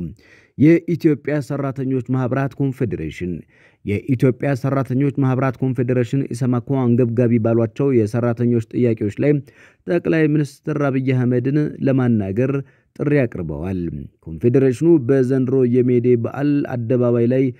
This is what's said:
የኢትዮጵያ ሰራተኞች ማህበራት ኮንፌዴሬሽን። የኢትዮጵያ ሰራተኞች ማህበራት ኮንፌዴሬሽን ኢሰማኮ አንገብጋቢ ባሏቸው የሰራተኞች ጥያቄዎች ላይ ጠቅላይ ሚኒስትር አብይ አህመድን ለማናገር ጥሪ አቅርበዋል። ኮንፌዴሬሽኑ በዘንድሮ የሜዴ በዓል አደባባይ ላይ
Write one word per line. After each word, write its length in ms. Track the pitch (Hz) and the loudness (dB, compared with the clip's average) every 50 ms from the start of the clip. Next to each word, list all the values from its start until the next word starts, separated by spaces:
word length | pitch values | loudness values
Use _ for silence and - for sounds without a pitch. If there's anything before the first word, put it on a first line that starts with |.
| 87 78 - - _ _ - - _ _ _ - | -6 -8 -12 -16 _ _ -20 -20 _ _ _ 2
የኢትዮጵያ 760 | 127 156 170 165 - - 175 - - 160 147 - - 147 147 151 | 4 4 4 4 2 -2 -2 0 0 0 0 0 -2 -4 -4 -4
ሰራተኞች 680 | 131 - 143 135 139 135 123 139 131 131 131 127 123 - | -4 -4 -6 -4 -4 -6 -6 -6 -4 -4 -4 -4 -2 -2
ማህበራት 420 | 127 131 131 117 127 135 135 135 - | -2 -2 -2 -2 -2 -2 -2 -4 -4
ኮንፌዴሬሽን። 800 | - 139 135 127 - 131 101 87 80 78 76 69 - 87 90 87 76 - _ _ _ _ _ _ _ - | -4 -4 -4 -2 -4 -4 -4 -4 -4 -6 -8 -8 -8 -8 -8 -8 -8 -10 _ _ _ _ _ _ _ -6
የኢትዮጵያ 640 | - 104 101 - - 131 117 131 127 123 - - 143 143 | -4 -4 -4 -2 -2 -2 2 2 0 0 0 -2 -4 -2
ሰራተኞች 600 | 117 - 135 135 135 131 - 123 131 143 139 135 - | -2 -2 -2 -2 -2 -2 -2 -2 0 0 0 0 0
ማህበራት 380 | 135 131 131 123 135 135 123 | 0 0 0 0 -2 -2 -2
ኮንፌዴሬሽን 680 | - 135 131 123 131 127 120 127 127 120 117 - 139 139 - | -2 -4 -2 -2 -2 -2 0 0 0 -2 0 -2 -2 -4 -4
ኢሰማኮ 380 | 123 117 135 123 127 120 110 - 139 | -4 -4 -2 -2 -2 -2 -2 -2 -2
አንገብጋቢ 560 | 131 127 120 120 120 131 117 117 117 123 117 120 117 | 0 2 2 4 4 2 2 2 2 2 2 2 2
ባሏቸው 500 | 107 113 113 117 113 110 - - 143 139 131 | 2 2 2 2 0 0 -2 -2 -2 2 2
የሰራተኞች 720 | 117 107 101 - 120 117 120 117 117 120 120 120 117 110 - | 2 2 2 0 -2 -2 -2 -2 0 0 0 0 0 -2 -4
ጥያቄዎች 460 | - - 123 120 113 107 110 101 - - | -2 0 0 0 0 0 -4 -4 -4 0
ላይ 120 | 131 147 151 143 131 - - _ - - _ _ _ | 0 0 0 0 -2 -8 -16 _ -20 -20 _ _ _
ጠቅላይ 380 | 185 180 175 175 - 170 160 156 151 | -4 -2 -2 0 0 0 2 2 2
ሚኒስትር 500 | 147 151 147 135 - - - 156 147 143 143 | 2 0 -2 -2 -6 -10 -8 -6 -4 -2 -2
አብይ 260 | 139 131 135 131 131 131 | -2 -2 -2 0 0 0
አህመድን 460 | 127 123 123 123 123 123 139 143 151 151 151 - - | 0 2 2 0 0 0 0 0 0 -2 -2 -4 -2
ለማናገር 720 | 135 135 131 131 127 123 117 107 98 95 95 113 131 131 139 139 135 - _ _ _ _ _ | 0 0 2 2 2 2 2 2 0 0 -2 -2 0 0 -2 -4 -6 -10 _ _ _ _ _
ጥሪ 240 | - - 143 147 143 | -6 -2 0 2 2
አቅርበዋል። 640 | 127 117 - 92 87 76 76 71 82 95 95 90 87 82 78 71 69 - - _ | 0 0 -2 -6 -8 -8 -6 -6 -6 -6 -4 -4 -4 -6 -6 -8 -12 -14 -18 _
ኮንፌዴሬሽኑ 680 | - - 82 80 - 120 123 139 135 135 123 117 156 170 170 151 120 | -16 -14 -6 -2 0 2 2 4 2 2 2 2 2 2 2 2 2
በዘንድሮ 560 | 113 139 135 127 123 135 135 131 120 135 135 127 120 | 2 2 2 2 2 0 0 0 0 2 2 2 2
የሜዴ 380 | 120 127 123 123 123 123 117 123 123 | 2 2 2 2 2 2 2 2 2
በዓል 360 | 117 117 - - 127 147 147 143 143 - - | 2 0 -2 -4 -2 -2 0 0 0 -2 -4
አደባባይ 560 | 131 120 117 113 127 123 120 120 120 120 117 | -4 -6 -2 0 0 2 2 2 2 2 2
ላይ 180 | 120 127 131 135 127 120 - | 2 2 2 0 0 -2 -6